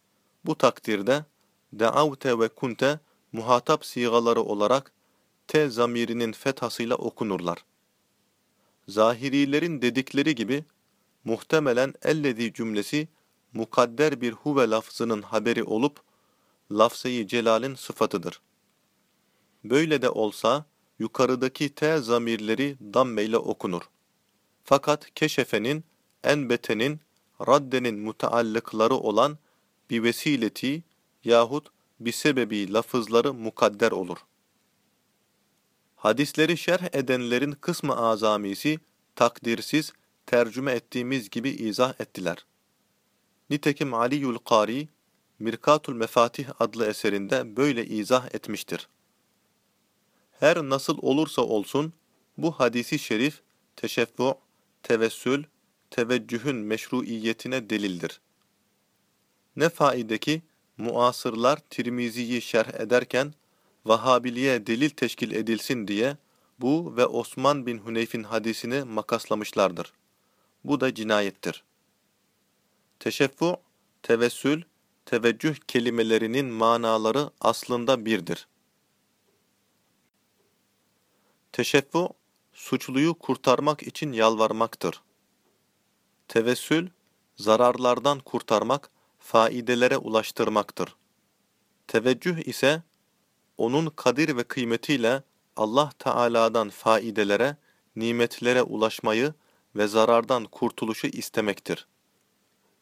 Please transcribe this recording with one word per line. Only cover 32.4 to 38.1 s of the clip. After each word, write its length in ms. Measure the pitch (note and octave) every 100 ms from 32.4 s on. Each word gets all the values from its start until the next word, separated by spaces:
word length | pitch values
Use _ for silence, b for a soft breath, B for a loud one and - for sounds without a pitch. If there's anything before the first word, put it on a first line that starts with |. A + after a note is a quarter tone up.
| A2 G#2+ F#2+
lafızları 600 | G#2+ A#2 B2+ G#2+ A#2 C#3
mukadder 580 | B2+ A2 - A2 G#2 A2+
olur. 260 | F#2+ F2+ - _ _ _ _ _ _ _ _ _ _ _ _ _ _ _ _ _ _
Hadisleri 640 | G#2+ A#2 C#3+ - D#3+ F3
şerh 380 | - F3+ F3+ C#3
edenlerin 560 | B2+ B2+ A#2+ B2 C#3+
kısmı 460 | C#3 - E3+ D3 A#2
azamisi 840 | A2+